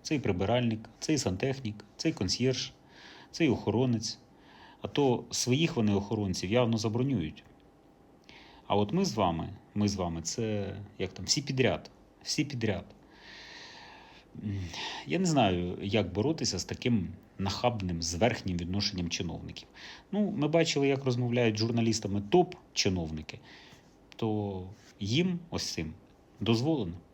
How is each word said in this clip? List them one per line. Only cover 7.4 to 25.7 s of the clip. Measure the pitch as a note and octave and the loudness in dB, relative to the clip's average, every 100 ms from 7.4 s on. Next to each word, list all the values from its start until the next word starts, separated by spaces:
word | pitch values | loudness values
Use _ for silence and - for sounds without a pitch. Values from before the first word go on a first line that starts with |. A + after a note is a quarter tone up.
| - - - - - - - - - - - - - | -20 -20 -20 -20 -20 -20 -20 -20 -20 -20 -20 -20 0
А | G2+ | 2
от | G#2 | 4
ми | E3+ | 2
з | G3 | 0
вами, | A2 F#2 E2 E2+ - - | 2 2 0 -6 -10 -8
ми | G#2 G#2 | 0 0
з | |
вами, | G2 F2 E2 | 2 -2 -4
це, | E2 - A2 G#2 F#2+ G2 G2+ - | -6 -4 -2 -2 -4 -8 -14 -6
як | F#2 | -6
там, | - | -6
всі | F#2 - | -2 -2
підряд, | C3+ C3+ A#2 D#2+ - - - _ | 0 2 2 2 -6 -20 -20 _
всі | - - | -6 -4
підряд. | C#3+ B2 A2 G2 - - - - - - - - - - - - - - - - | -2 -2 -2 -2 -6 -20 -20 -20 -20 -20 -18 -18 -18 -20 -20 -20 -20 -20 -20 -10
М, | G#2 G2 F2 - - - C#3 | -6 -6 -6 -8 -8 -10 -4
я | F3 | 0
не | F#3 | 4
знаю, | D3 G#2 F2 F2 - | 6 4 4 -2 -4
як | G#2 A2 F2+ | 0 2 2
боротися | G#2 B2+ D#3+ A#2+ F2+ | 0 0 0 -2 -4
з | |
таким | - - B2+ A2+ E2+ - - - | -6 -4 0 0 0 -8 -18 -6
нахабним, | G2 - B2 A2+ F#2 E2+ | -4 0 0 0 -2 -2
зверхнім | E2 E2+ A#2 - F#2+ F2 | -4 2 2 2 -2 -4
відношенням | E2+ G2 F#2+ F#2 F2 | -2 -2 -2 -2 -4
чиновників. | - F2+ - - - - - - - - | -4 -4 -6 -12 -14 -18 -20 -18 -18 -6
Ну, | G3 G3+ - | 0 0 0
ми | D3 | 2
бачили, | E3 E3 C#3+ C#3 | 4 4 4 2
як | C3+ | 2
розмовляють | C3+ B2 B2 A#2+ A#2 G#2+ | 0 0 2 4 2 2
з | |
журналістами | A2+ A#2 A2+ G#2+ G2 G2+ G2+ | 0 2 2 2 -2 -4 4
топ-чиновники, | F3+ F3 - - - G#2 F#2 D#2+ D#2 D2+ - - - - - - - - - | 4 4 -2 -8 0 0 0 -4 -6 -10 -16 -18 -20 -20 -20 -20 -20 -20 -4
то | A2+ G#2+ G2+ F#2+ F#2 G#2 - - | -2 0 -2 -6 -10 -16 -20 -8
їм | G2+ C3 F#3 F3 - | 0 2 2 -2 -4
ось | F2+ - | -6 -4